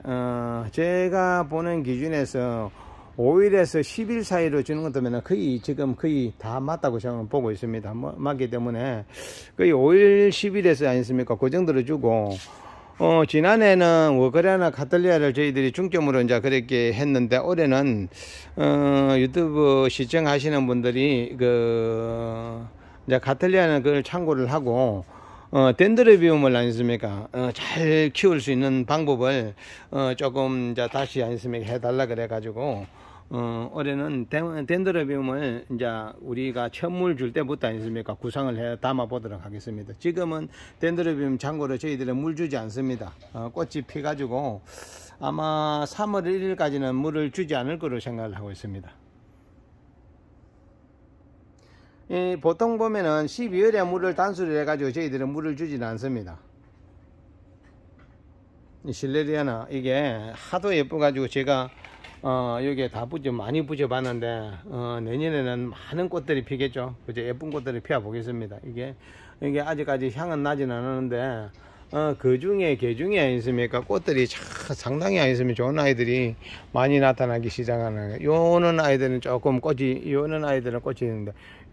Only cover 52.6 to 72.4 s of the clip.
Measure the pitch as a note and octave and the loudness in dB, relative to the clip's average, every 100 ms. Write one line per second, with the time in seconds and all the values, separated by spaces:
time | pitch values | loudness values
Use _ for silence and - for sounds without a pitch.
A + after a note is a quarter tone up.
52.6 | A#3 A3+ A3+ G#3+ E3 D3+ D3+ - A#3+ F#3 | 2 2 0 0 2 2 0 -4 -2 4
53.6 | A3 G#3+ F3+ F3+ F3+ E3+ G3 F3+ F3 D3+ | 4 4 2 0 0 0 0 0 -2 0
54.6 | D3 D3+ C#3 C3+ D#3 C3 C3 D3 D#3 C#3+ | 0 0 -2 -2 -4 -2 -4 -4 -4 -4
55.6 | E3 C#3 A#2 A2+ C3 B2 F2+ D#2+ - - | -6 -4 -6 -6 -4 -6 -6 -14 -20 -20
56.6 | - - - - - - - - - - | -20 -20 -20 -20 -20 -20 -20 -20 -20 -20
57.6 | - - - - - - - - _ - | -20 -20 -20 -20 -20 -20 -20 -20 _ -20
58.6 | - - C#3+ A#2+ C3+ D3 D3 D3+ C#3+ A2+ | -20 -14 -10 -6 -2 -2 0 -2 -2 -4
59.6 | - C#3 B2+ C3+ C#3+ A2+ A2 A2 - F3+ | -6 -6 -2 0 0 -4 -8 -14 -6 -4
60.6 | G3+ E3+ B2+ D#3+ D3 C3+ B2+ C#3 C3+ C3+ | 0 0 0 2 0 2 -2 -2 0 0
61.6 | B2+ - - - - - C3+ B2+ B2 A#2+ | -2 -10 -20 -20 -20 -8 -2 -2 -2 -2
62.6 | C3+ C3+ B2 A2 A#2+ D#3+ C3+ A#2+ G#2 D#3 | -4 -2 -4 -6 -8 -6 -6 -6 -2 -2
63.6 | C#3+ D3 C3+ B2+ B2+ A#2+ A#2 A2+ G#2+ F2+ | -2 -2 -2 -2 -4 -4 -4 -6 -8 -12
64.6 | G#3 C3 A#2+ A#2 A2+ B2+ D#3+ D3 B2+ B2 | -12 -8 -6 -6 -6 -4 -2 -2 -2 -4
65.6 | B2 G2+ - D#3 F3+ F3 C#3 C#3 A2+ C3 | -6 -10 -10 -6 -4 -4 -4 -4 -2 -4
66.6 | C3+ C3 B2 A#2+ - A#2 A#2+ B2 D#3 D3 | -4 -4 -8 -10 -12 -8 -6 -6 -6 -8
67.6 | B2+ A#2+ - C#3 G#2 A#2 A2+ A#2+ G#2+ G#2 | -6 -6 -2 -4 -4 -8 -8 -8 -8 -12
68.6 | - A#2 C3 C3 - - - - C#3+ C#3+ | -14 -10 -10 -12 -20 -20 -20 -8 -4 -2
69.6 | D3 D3+ D3 C3+ C3 A#2+ F3 D3+ C#3+ C#3+ | -2 -4 -2 -2 -2 -4 -6 -4 -2 -2
70.6 | C3 A#2+ B2+ C3 B2+ A#2+ C3 A#2 G2+ - | -2 -4 -4 -4 -4 -4 -4 -6 -10 -16
71.6 | - - - D3 D3+ C#3 C3 B2+ | -20 -20 -8 -4 -2 0 2 2